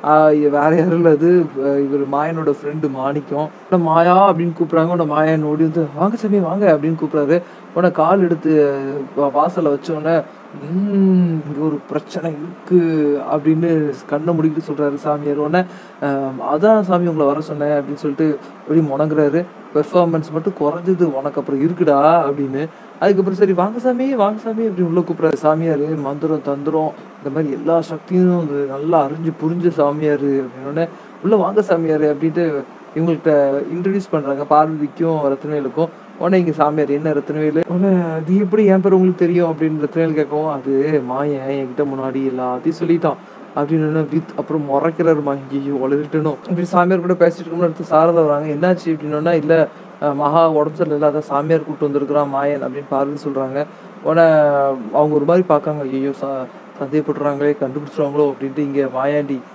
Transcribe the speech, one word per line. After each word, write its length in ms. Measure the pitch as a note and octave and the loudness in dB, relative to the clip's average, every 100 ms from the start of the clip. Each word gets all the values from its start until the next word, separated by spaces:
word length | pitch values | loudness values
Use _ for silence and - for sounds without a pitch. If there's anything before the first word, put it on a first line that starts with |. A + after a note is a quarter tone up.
ஆ, 260 | D3 D#3 D#3 | 4 6 6
இது 200 | D3+ D3 | 4 2
வேற 240 | C#3+ D3+ | 2 2
யாரும் 180 | E3 F3 | 2 2
இல்ல, 180 | E3+ E3+ | 4 4
அது, 340 | D3+ E3 F3+ D#3+ C3+ | 4 4 4 2 -2
ஆ, 60 | C#3 | -2
இவர் 420 | C#3 C#3 C#3+ C3+ | 0 0 -2 -2
மாயனோட 380 | C#3+ D#3 E3 D3+ | -2 -2 -2 -2
ஃப்ரெண்டு 400 | C#3+ D3 D#3 D3+ | -2 -4 -4 -4
மாணிக்கம். 580 | C3+ C3+ D3 C#3 C#3+ D3+ - - | -4 -4 -4 -4 -6 -6 -10 -2
உடனே 120 | F#3 | 0
"மாயா" 500 | E3 D#3+ F3 F3+ G3 | 4 4 6 6 6
அப்படின்னு 200 | E3+ F3 D#3+ | 4 -2 -2
கூப்பிடுறாங்க. 280 | E3 E3 E3 | 0 2 2
உடனே 260 | F3 D#3 | 0 0
மாயன் 300 | D3+ D#3 D#3+ | 2 2 2
ஓடி 200 | D3+ D3+ | 0 0
வந்து, 240 | D#3+ D#3+ D3+ C#3+ | 0 0 -4 -2
"வாங்க 180 | F#3 A3+ | -2 -2
சாமி, 220 | G#3+ G3+ | 0 0
வாங்க" 340 | E3+ F#3+ G3+ | 0 2 2
அப்படின்னு 220 | D#3 D3+ D#3+ | 2 0 -2
கூப்பிடுறாரு. 380 | D#3 D#3 C#3+ E3+ F3 - - | -2 -2 2 0 -2 -20 -8
உடனே 180 | E3 F3 | 0 0
கால் 300 | E3+ D#3+ G3 | 2 2 2
எடுத்து 520 | F3+ D#3+ D#3+ D#3 C#3+ C#3 C3+ C#3+ C3+ - | 2 0 2 2 2 0 -6 -8 -6 -2
வா-, 140 | C#3+ C#3+ | 0 2
வாசல்ல 260 | E3 F3+ | 0 0
வச்ச 300 | D#3 C#3+ - | -2 -2 -4
உடனே, 280 | D#3+ D3+ E3 - - - D3 C#3+ | -6 0 -2 -2 -16 -20 -16 -6
"ம், 680 | F3+ G3+ G3 F#3+ F#3 F3 D#3+ C#3+ | -4 0 2 4 4 2 0 -4
இங்க 140 | C#3+ | -4
ஒரு 180 | D#3 D3 - | -2 -4 -6
பிரச்சனை 420 | D3 - F3+ E3 | -8 -8 -8 -8
இருக்கு" 880 | D3+ E3 F3+ - F3+ E3 D#3+ D3 C#3+ C3+ | -8 -12 -14 2 2 4 0 0 0 -2
அப்படின்னு 600 | D3+ D3 D#3+ E3+ D#3+ D3+ C3 - | 0 2 2 2 2 0 -4 -6
கண்ணை 280 | D3 D#3+ | -4 0
மூடிக்கிட்டு 360 | E3 D#3+ D3+ D#3+ | 0 0 -2 -6
சொல்றாரு 240 | D3 D3 | -2 -2
சாமியார். 420 | C#3+ D#3 D3 C#3+ C#3+ | -2 -4 -2 -2 -2
உடனே, 280 | D3+ F3 F#3 - - - | 0 0 -2 -10 -20 -8
ஆ, 140 | C#3+ C#3 C3+ C3 A#2+ | -4 -4 -4 -6 -4
"அதான் 260 | D3+ G3+ A3 | 2 4 4
சாமி 260 | F#3 F3+ F3 | 4 0 0
உங்களை 200 | D#3 C#3+ | 2 2
வர 140 | D3 | 0
சொன்னேன்" 420 | D3+ D3 D3 D3 | -4 -4 -2 -2
அப்படின்னு 120 | C#3 | -2
சொல்லிட்டு 440 | C#3+ D3+ C#3 D#3+ C#3+ - - | -6 -6 0 0 -2 -8 -20
அப்படியே 260 | - D#3+ D3+ | 0 0 2
முணங்குறாரு. 580 | C3+ D3+ D#3 D3 D#3+ F3+ - - | 0 0 2 2 2 -4 -12 -4
"பெர்ஃபார்மன்ஸ் 580 | D3+ D3+ F3+ E3+ D#3+ D#3 | -2 0 2 2 0 -2
மட்டும் 220 | D3+ E3 F#3 | -4 -4 -2
குறைஞ்சது 440 | D3 E3 F3 F3+ | -2 -2 -2 2
உனக்கு, 360 | E3+ C3+ C#3+ C#3+ | 2 0 -4 -4
அப்புறம் 220 | C#3 C#3 | -4 0
இருக்குடா" 440 | D#3 F3 E3 C#3 D3 | 0 0 2 4 6
அப்படின்னு. 640 | E3+ C#3+ C#3+ C#3 C3 D#3+ - - - | 4 2 -2 -4 -4 -6 -10 -20 -2
அதுக்கப்புறம் 380 | F3+ G3 F#3+ F#3+ | 2 2 0 0
"சரி 140 | G3+ | 2
வாங்க 260 | F3+ F#3+ A#3 | 2 0 0
சாமி, 360 | B3 A#3+ C4 | -2 0 -2
வாங்க 260 | C4 G3+ G#3+ | 0 0 0
சாமி" 260 | A3+ A3 A3+ | -6 -2 -2
அப்படின்னு 160 | F3+ | 0
உள்ள 180 | F3 F3 | 0 0
கூப்பிடுறாரு 340 | E3 E3 D#3+ | -2 -2 -2
சாமியார். 640 | D3+ D3+ D#3 E3 D3 D3+ D#3 | 0 0 0 0 -2 -2 -4
மந்திரம் 400 | C#3 C#3+ D#3 D#3 | -4 -4 -2 -2
தந்திரம் 480 | C#3+ C#3 C#3+ D#3 D#3 - - - | -4 -4 -2 -2 -4 -6 -20 -12
இந்த 220 | C#3+ C#3+ | -8 -4
மாதிரி 120 | D3 | -4
எல்லா 280 | C3+ E3 E3 | -4 0 0
சக்தியும் 580 | E3 D#3 - F3+ F#3 F3 | -2 -12 -2 2 2 2
அது 280 | D#3 C#3+ C#3 | -2 -4 -4
நல்லா 360 | C3+ D#3 E3 C#3 | -4 0 2 0
அறிஞ்சு 260 | D#3 E3 D#3 | -2 -6 -4
புரிஞ்ச 240 | D#3 F3 F3 | -4 0 -2
சாமியார் 560 | D#3 C#3+ D3+ D#3 D3 | 0 0 0 -2 0
அப்படின்னோடனே, 640 | C#3+ C3+ B2+ B2 C3+ D3+ E3 - - - | 0 -2 -4 -10 -8 -4 -4 -6 -20 -6
"உள்ள 140 | F#3 G#3+ | 0 2
வாங்க 260 | F3+ G3+ | 2 0
சாமியார்" 540 | G3 E3+ D#3+ D3+ D3+ C#3+ | 0 0 2 2 2 0
அப்படின்ட்டு 360 | D#3+ D#3+ E3+ C#3+ C3 - - D3+ | -2 0 -2 -2 -8 -16 -10 -2
இவங்கள்ட்ட 540 | E3 D#3 D#3+ D3 C#3 C#3 - | 0 0 2 4 4 0 -4
இன்ட்ரடியூஸ் 360 | F3 F#3 G3 F#3+ | -4 -2 -2 -2
பண்றாங்க 340 | D#3+ C#3 C#3 | -4 -2 -4
பார்வதிக்கும் 720 | C#3+ D3+ D#3 D#3 D3 - E3 D#3+ | 2 4 4 0 -6 -2 -2 0
ரத்னவேலுக்கும். 640 | C#3+ C#3 D3 D3+ C3 C3+ E3 - - - | 0 -2 -4 -4 -4 -2 -4 -6 -20 -6
உடனே 200 | F3 F#3 | 2 2
இங்க 140 | F3 | 2
சாமியார், 380 | D3+ D3+ D3+ C#3+ | 2 2 2 0
"என்ன 200 | C#3+ D#3+ | 0 0
ரத்னவேலு?" 520 | C#3+ C#3+ D3+ D3+ D3+ E3+ | -2 -2 -2 0 0 0
உடனே, 280 | F3 G3 F#3 E3+ | 0 2 2 0
"அது 220 | D#3+ D#3+ F#3+ | -4 0 0
எப்படி 260 | G3 G#3+ | 2 2
என் 160 | G#3 F#3+ | 4 4
பேர் 120 | F#3+ | 4
உங்களுக்கு 340 | F#3+ F#3 F3+ F3 | 4 4 2 2
தெரியும்?" 280 | F3 E3+ | 2 0
அப்படின்னு 300 | D#3 D#3+ D#3 | 0 -2 -2
ரத்னவேல் 420 | D3 E3 E3 D#3 C#3 | -2 -2 0 0 -2
கேட்கவும், 260 | D3 D#3 | -2 -4
"அது 500 | C#3+ C3 C3+ D3+ D3+ B2 | -4 -2 0 2 0 -2
மாயன் 380 | B2+ D3 C#3 C3+ | -4 -2 -4 -4
என்கிட்ட 340 | C#3 C3 B2+ | -4 -6 -4
முன்னாடி 500 | D3 C3+ C3 C3 C3+ | -4 -2 -4 -4 -4
எல்லாத்தையும் 520 | B2+ B2+ B2 D#3 D#3 | -4 -4 -2 -4 -4
சொல்லிட்டான்" 300 | E3+ E3+ D#3+ C3+ - - - - | 0 0 0 -4 -12 -20 -10 -6
அப்படின்னு 500 | D3 D#3+ D#3 D#3+ D3 | -2 0 0 -2 -2
வித்-, 260 | D3+ E3 - | -4 -4 -10
அப்புறம் 300 | - D#3 C#3+ | -4 -4 -2
முறைக்கிறாரு 500 | C#3 D#3+ E3 E3 D3+ | 0 0 0 2 2
மாயன். 280 | C#3+ C#3 C3+ | 0 -4 -6
"ஐயோ, 220 | C#3 C#3 | -6 -4
வளர்ட்டணும்" 640 | C#3+ C3 C#3+ D3+ D#3 D3+ | -2 0 0 0 -2 -2
அப்படி 300 | C#3 - F3 | -4 -4 -4
சாமியார் 360 | F3 F#3 F3 F#3 | 0 2 2 2
கூட 120 | E3+ | 0
பேசிட்டு 260 | F3 E3+ E3 | 2 2 2
இருக்கும்போது 340 | E3 E3+ F3 | -8 -2 -2
அடுத்து 240 | D#3+ D#3+ D#3 | -2 0 4
சாரதா 300 | E3 E3+ D3+ | 4 4 4
வராங்க. 200 | C#3+ D#3 | 2 -2
"என்னாச்சு?" 420 | D3 F3+ F3+ E3 | 0 0 0 -2
அப்படின்னோடனே, 440 | D#3 D3 D3+ D#3+ | -4 -4 -2 0
இல்ல, 360 | E3+ D3+ D#3+ D3+ - - - | 0 2 2 2 -2 -20 -6
அஹ், 120 | D3 | -4
மகா 360 | C#3 D3 E3 E3 | 0 2 4 4
உடம்பு 260 | D#3 D3+ D3+ | 2 0 -2
சரியில்லை, 320 | D3+ D3 D3+ | -2 2 0
அதான் 100 | D3 | 0
சாமியார் 460 | D3+ C#3+ D3+ D#3+ | -2 -4 0 0
கூட்டு 200 | D3+ D3 | 0 -4
வந்திருக்கிறான் 500 | D3 C#3+ C#3 D3 C#3+ | -2 -2 0 0 0
மாயன் 300 | C3+ C#3+ D3 | -2 -2 -2
அப்படின்னு 200 | C3 C3+ C#3+ | -4 -8 -4
பார்வதி 300 | C3+ C#3 C#3+ | -4 -2 -4
சொல்றாங்க. 420 | D3 C3+ C3 C#3 D3+ - - - | -6 -4 -4 -4 -6 -10 -20 -8
உடனே 280 | C3 D#3+ E3 D#3 D3 C#3+ C#3 C3 G#2+ | 0 4 6 6 4 2 0 -2 -2
அவங்க 220 | C3 D3+ | 0 2
ஒரு 100 | D3+ | 2
மாதிரி 220 | C#3+ F3 F3+ | 2 2 4
பார்க்காங்க, 340 | D3 D#3 D3+ | 0 0 -6
"ஐயோ, 280 | C3+ C3+ C#3 | -4 -4 -4
ச-, 360 | C3+ C#3 C3+ B2+ - - - | -4 -6 -6 -8 -14 -20 -10
சந்தேகப்படுறாங்களே, 760 | C#3 D3+ D3+ C#3+ C#3+ C#3 D3 D3 | -4 -2 -2 -2 -2 0 0 0
கண்டுபிடிச்சிருவாங்களோ?" 720 | C3+ C#3+ D3 - C#3+ C#3+ D3 | -4 -6 -10 -4 -2 0 0
அப்படின்ட்டு 260 | C3+ C3+ C3+ | 0 -6 -4
இங்க 220 | C#3+ C#3 | -2 -2
மாயாண்டி 600 | C3+ B2+ C#3 D3 C#3 C3 - | -2 -2 0 -2 -2 -6 -8